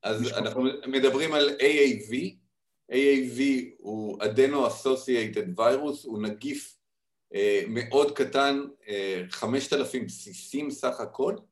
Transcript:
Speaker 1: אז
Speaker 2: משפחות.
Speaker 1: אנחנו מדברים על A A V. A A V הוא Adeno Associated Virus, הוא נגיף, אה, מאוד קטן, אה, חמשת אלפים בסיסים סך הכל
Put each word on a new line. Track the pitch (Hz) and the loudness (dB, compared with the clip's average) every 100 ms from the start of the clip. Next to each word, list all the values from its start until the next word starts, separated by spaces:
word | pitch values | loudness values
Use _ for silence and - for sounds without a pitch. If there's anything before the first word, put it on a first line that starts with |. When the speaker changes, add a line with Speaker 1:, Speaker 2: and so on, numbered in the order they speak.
Speaker 1:
אז | 101 110 | -2 -2
Speaker 2:
משפחות. | 123 - 110 | -2 -2 -4
Speaker 1:
אנחנו | 127 131 135 131 | 0 -2 -2 -2
מדברים | 135 131 135 156 | 4 4 4 0
על | 151 143 | 2 2
A | 139 | 4
A | 135 151 139 113 104 | 2 6 4 4 -4
V. | 127 180 - _ _ _ _ _ | -6 -6 -10 _ _ _ _ _
A | |
A | 131 139 139 127 120 | 4 6 6 2 0
V | 139 131 - - | 0 0 -2 -12
הוא | 101 110 107 98 | -10 -8 -6 -4
Adeno | 107 110 135 143 120 | -2 4 4 4 0
Associated | - 135 131 131 120 113 107 92 90 | 0 0 0 2 0 0 -4 -6 2
Virus, | 117 131 147 139 139 | 2 2 -2 -6 -8
הוא | 110 | -6
נגיף, | 107 107 139 147 - _ _ _ _ _ _ | -6 -6 -8 -8 -12 _ _ _ _ _ _
אה, | 101 104 101 92 | 0 2 2 0
מאוד | 113 117 135 143 147 | -6 0 2 2 2
קטן, | 139 135 139 139 139 - - | 0 2 2 0 -4 -14 -8
אה, | 101 98 92 90 | -6 -4 -4 -6
חמשת | - 110 131 - | -8 -2 -2 0
אלפים | 143 127 127 101 | -2 -2 -4 -8
בסיסים | - - - - 135 147 | -12 -16 -16 -8 -6 -6
סך | - 127 123 | -4 -6 -4
הכל | 113 - 135 - - | -10 -4 -2 -2 -10